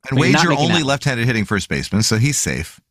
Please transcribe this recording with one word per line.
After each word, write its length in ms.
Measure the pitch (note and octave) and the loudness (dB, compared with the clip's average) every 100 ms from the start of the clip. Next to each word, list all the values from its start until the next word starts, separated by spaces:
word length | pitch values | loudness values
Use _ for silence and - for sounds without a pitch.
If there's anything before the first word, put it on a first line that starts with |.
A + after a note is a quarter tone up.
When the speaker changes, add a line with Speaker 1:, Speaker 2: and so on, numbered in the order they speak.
| - | -2
Speaker 1:
And 0 | |
Speaker 2:
But 60 | C3+ | 0
you're 20 | |
Speaker 1:
Wade's 120 | D#3 | 4
Speaker 2:
not 100 | D3 | 4
Speaker 1:
your 80 | E3 | 4
Speaker 2:
making 140 | C#3+ D#3+ | 2 2
Speaker 1:
only 160 | E3+ | 0
Speaker 2:
that. 60 | C#3 | 0
Speaker 1:
left-handed 380 | C#3 C#3+ B2 A#2 | 0 -2 0 0
hitting 200 | A2+ G2+ | 0 -2
first 240 | G2+ - | -4 -2
baseman, 340 | C#2+ C2+ G2 | -6 -2 -2
so 140 | A2 A2 | 0 0
he's 200 | C3+ C#3 | 0 0
safe. 440 | - B1+ - - _ | -4 -6 -8 -14 _